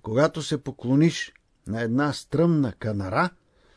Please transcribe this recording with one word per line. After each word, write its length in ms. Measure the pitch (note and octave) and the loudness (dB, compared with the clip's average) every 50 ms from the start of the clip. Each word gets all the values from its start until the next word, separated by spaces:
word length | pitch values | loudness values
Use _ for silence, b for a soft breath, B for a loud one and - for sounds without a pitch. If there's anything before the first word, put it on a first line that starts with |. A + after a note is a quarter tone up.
Когато 400 | - A2 A2 B2+ D3+ D#3+ - E3 | -10 -2 0 2 2 2 0 -4
се 220 | D3 - D#3 C#3 - | -6 -6 -6 -6 -6
поклониш 680 | C#3 - - - A#2+ C3 C#3 D#3 E3+ - - - - - _ _ _ _ _ _ | -10 -12 -8 -2 0 4 4 4 4 2 -2 -8 -10 -14 _ _ _ _ _ _
на 140 | - G#2 A2+ | -8 -6 -4
една 320 | A#2 A2+ A#2 C3+ D3 D3 C3+ | -2 -2 0 0 0 -2 -4
стръмна 600 | - - - - C#3 E3+ E3+ E3 D3+ C#3 A2+ F#2+ - | -8 -8 -4 0 2 2 4 4 2 2 0 -4 -6
канара, 500 | - A2 G#2+ G2+ F#2+ F#2 G2+ C#3 F3 F3+ - _ _ _ _ _ _ _ _ | -6 -6 -4 -4 -6 -2 0 0 0 -2 -4 _ _ _ _ _ _ _ _